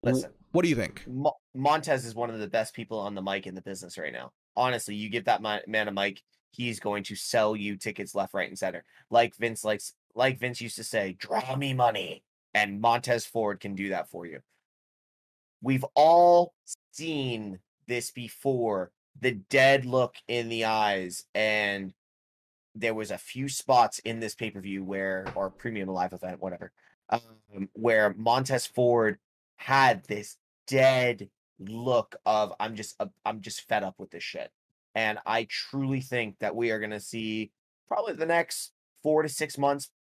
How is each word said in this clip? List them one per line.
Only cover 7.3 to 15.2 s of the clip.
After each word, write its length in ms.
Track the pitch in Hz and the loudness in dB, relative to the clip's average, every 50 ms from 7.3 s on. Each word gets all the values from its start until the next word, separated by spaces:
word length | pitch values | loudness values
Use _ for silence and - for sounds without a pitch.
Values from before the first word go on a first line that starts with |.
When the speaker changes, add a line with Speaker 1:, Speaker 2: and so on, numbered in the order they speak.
| - 120 110 107 110 | 2 2 2 2 2
Speaker 2:
you 200 | 107 101 104 101 | -2 -4 -6 -8
tickets 400 | 95 - 110 104 - 101 95 - | -6 -8 -10 -8 -8 -10 -6 -4
left, 180 | 101 95 92 - | -4 -4 -2 -2
right, 140 | 101 90 - | -4 -4 -4
and 100 | - 95 | -6 -6
center. 280 | - 92 87 85 - _ _ - _ _ | -6 -4 -4 -6 -14 _ _ -20 _ _
Like 260 | - 117 120 117 _ | 4 4 4 4 _
Vince 280 | - 113 117 113 - - | -2 -4 -4 -4 -2 -2
likes, 280 | 107 107 101 - - - _ _ _ _ | -2 -2 -2 -4 -12 -16 _ _ _ _
like 260 | 110 123 135 131 120 | 0 2 2 2 0
Vince 220 | 120 127 123 - | -4 -6 -6 -6
used 160 | 120 113 - - | -10 -10 -10 -10
to 60 | 113 | -10
say, 340 | - - 113 101 95 92 - | -4 -2 -2 -2 -2 -6 -10
"Draw 360 | - - - 214 - 127 131 135 | -8 -4 -4 -4 -2 -2 -4 -4
me 160 | 143 139 131 | -2 -2 0
money." 500 | 127 123 117 113 101 92 85 - - _ _ _ _ _ _ _ | 2 2 2 2 0 -6 -8 -10 -14 _ _ _ _ _ _ _
And 260 | 107 107 101 101 101 | 0 0 0 -2 0
Montez 460 | 110 117 117 120 117 127 123 117 - | 2 4 4 4 2 0 0 0 0
Ford 340 | - - 113 110 104 101 92 | -4 -4 -2 0 0 -2 -4
can 160 | - 101 98 | -6 -10 -6
do 140 | 95 98 98 | -4 -4 -2
that 200 | 95 90 76 - | -2 -4 -4 -6
for 160 | - 90 87 | -10 -14 -14
you. 140 | 85 78 67 _ _ _ _ _ _ _ _ _ _ _ _ _ _ _ _ | -12 -14 -16 _ _ _ _ _ _ _ _ _ _ _ _ _ _ _ _